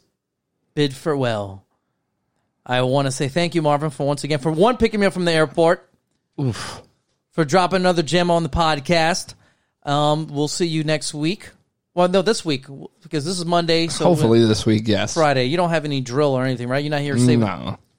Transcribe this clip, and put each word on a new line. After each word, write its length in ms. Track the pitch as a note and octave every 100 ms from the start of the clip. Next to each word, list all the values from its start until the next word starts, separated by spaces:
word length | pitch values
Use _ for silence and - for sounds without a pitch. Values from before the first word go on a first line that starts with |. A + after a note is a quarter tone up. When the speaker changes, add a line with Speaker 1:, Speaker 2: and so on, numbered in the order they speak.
| _ _ _ _ _ _ _ -
Speaker 1:
bid 180 | C#3+ C3
farewell. 680 | E3+ C#3+ B2 G#2+ G2+ F#2+ _ _ _ _ _ _ _ _ _ _ -
I 160 | B2
wanna 280 | B2+ C#3 C#3
say 160 | C3 C#3
thank 260 | E3+ E3+
you, 80 | E3+
Marvin, 280 | D3+ D3 D#3
for 180 | - C#3
once 160 | C#3+
again, 160 | C#3+ D3+
for 120 | D#3
one, 240 | D#3+ G#3+ B3
picking 240 | A3+ G#3+
me 40 | G3
up 60 |
from 140 | F3+ F3
the 80 |
airport. 560 | D#3+ D3+ E3 E3 F#3 _ _ _ _ _ -
Speaker 2:
Oof. 420 | C3+ G2+ - - - _ _ _ _
Speaker 1:
For 120 | -
dropping 380 | D3+ F#3 F3+ F#3
another 200 | F3+ F3
gem 300 | C#3 F3 F3
on 120 | E3+
the 60 | E3
podcast. 840 | E3 D#3+ D3+ C#3 E3+ D#3+ F#3 - - _ _ _ _ -
Um, 420 | C#3+ D3 D3+ D#3
we'll 200 | C#3+ D3+
see 200 | - E3+
you 180 | D#3+ D3+
next 280 | D3+ -
week. 360 | D3 D#3 G#3 - _ _ _ _ F3
Well, 120 | F3+
no, 160 | F#3+
this 200 | F3+ A3+
week, 200 | E3 C3+
w-, 240 | C#3 C#3 - _
because 200 | - D#3
this 140 | D3 F#3
is 80 | E3+
Monday. 420 | F3 E3+ E3 E3
So 180 | - E3
Speaker 2:
Hopefully 340 | E3 A2+ A#2
Speaker 1:
we 60 | A2+
Speaker 2:
this 180 | A2 A#2
week, 220 | G#2+ A2
yes. 260 | G2 G#2
Speaker 1:
Friday. 320 | E3+ D3 C3 B2+
You 120 | E3+
don't 120 | F3
have 160 | E3 D3+
any 160 | C#3
drill 280 | A#2+ B2+ D3
or 100 | C3
anything, 240 | C3 B2 A#2+
right? 160 | C3+
You're 60 | D3
not 120 | D3
here 140 | C#3+ A#2+
saving 220 | B2 A#2+
Speaker 2:
No. 360 | G#2 E2+ B1 - _